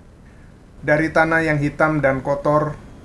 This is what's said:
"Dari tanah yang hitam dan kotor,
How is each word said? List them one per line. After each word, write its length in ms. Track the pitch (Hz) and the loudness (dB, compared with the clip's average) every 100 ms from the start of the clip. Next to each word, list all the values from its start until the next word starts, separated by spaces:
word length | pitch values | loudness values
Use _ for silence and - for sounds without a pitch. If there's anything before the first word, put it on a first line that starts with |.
| - - - - - - - - | -20 -20 -20 -20 -20 -20 -20 -8
"Dari 320 | 147 151 160 | 0 0 2
tanah 320 | 160 160 165 160 | 2 2 2 0
yang 160 | 147 | 0
hitam 400 | 143 - 156 151 | -2 0 0 2
dan 240 | 139 135 135 | 0 0 -2
kotor, 480 | 143 151 151 151 143 - - | -2 0 0 0 -6 -16 -20